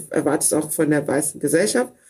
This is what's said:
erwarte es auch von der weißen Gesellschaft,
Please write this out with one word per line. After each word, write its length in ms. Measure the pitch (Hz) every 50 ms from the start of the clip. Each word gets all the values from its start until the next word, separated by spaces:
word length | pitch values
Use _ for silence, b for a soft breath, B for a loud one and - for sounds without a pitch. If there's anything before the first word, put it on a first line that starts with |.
| - -
erwarte 340 | - 160 143 147 143 156 -
es 80 | - -
auch 180 | 151 151 156
von 200 | - - 156 143
der 160 | 151 147 147
weißen 340 | - 131 143 151 - - -
Gesellschaft, 520 | - 143 143 165 202 214 - 240 254 - - B B